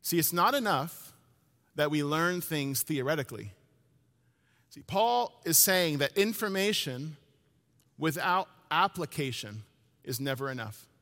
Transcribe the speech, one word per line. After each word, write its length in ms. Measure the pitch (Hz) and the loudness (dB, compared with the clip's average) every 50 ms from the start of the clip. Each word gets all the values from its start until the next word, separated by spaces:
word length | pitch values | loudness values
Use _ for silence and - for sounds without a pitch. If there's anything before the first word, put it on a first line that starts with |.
See, 180 | - - 170 170 | -2 0 0 2
it's 140 | 151 - 175 | 2 2 2
not 200 | 175 175 220 269 | 4 4 4 4
enough 600 | 285 240 208 175 135 139 170 - - - - - _ _ _ _ _ _ _ _ _ _ _ _ | 2 2 2 2 0 0 -4 -8 -14 -20 -20 -20 _ _ _ _ _ _ _ _ _ _ _ _
that 140 | 151 147 151 | 0 0 2
we 140 | 151 151 143 | 2 0 0
learn 380 | 143 151 156 170 175 180 180 | 2 2 2 2 2 0 -2
things 420 | 165 - 165 151 139 139 135 131 - | -4 -4 -2 -2 -2 -2 -2 -4 -2
theoretically. 720 | - 160 139 123 135 156 156 131 - 120 107 107 104 - _ _ _ _ _ _ _ _ _ _ _ _ _ _ _ _ _ _ _ _ _ _ _ | -2 -2 -2 0 0 0 -2 -2 -6 -8 -12 -12 -14 -16 _ _ _ _ _ _ _ _ _ _ _ _ _ _ _ _ _ _ _ _ _ _ _
See, 140 | - - - | -20 -20 -14
Paul 580 | - 160 196 220 233 240 247 240 - - - - | -2 2 2 4 4 4 2 0 -2 -6 -8 -4
is 120 | 170 160 | 2 4
saying 400 | - - - 190 185 180 160 151 | 4 4 6 4 2 2 2 2
that 180 | 139 143 139 - | 0 0 0 2
information 1000 | - 196 220 220 - 226 208 190 190 196 208 214 - - 151 127 123 143 156 151 - _ _ _ _ _ _ _ _ _ _ _ _ _ _ _ | 0 0 0 0 -4 -4 -2 0 0 0 0 0 0 -2 -4 -6 -8 -8 -10 -12 -14 _ _ _ _ _ _ _ _ _ _ _ _ _ _ _
without 500 | - 151 160 - 175 - - 180 190 190 - - _ _ _ | -2 -2 -2 -2 0 0 2 2 0 0 -4 -12 _ _ _
application 920 | 151 165 180 202 - 180 170 135 - - 147 131 120 - - 107 104 110 107 _ _ _ _ _ _ _ _ | 2 2 2 2 2 -4 -8 -6 -4 -4 -4 -4 -4 -8 -10 -10 -12 -14 -16 _ _ _ _ _ _ _ _
is 160 | - 131 113 | -8 -8 -6
never 320 | 135 139 135 123 135 139 | -4 -4 -4 -4 -4 -6
enough. 340 | 131 123 113 104 104 - - _ _ _ | -6 -6 -8 -10 -12 -16 -20 _ _ _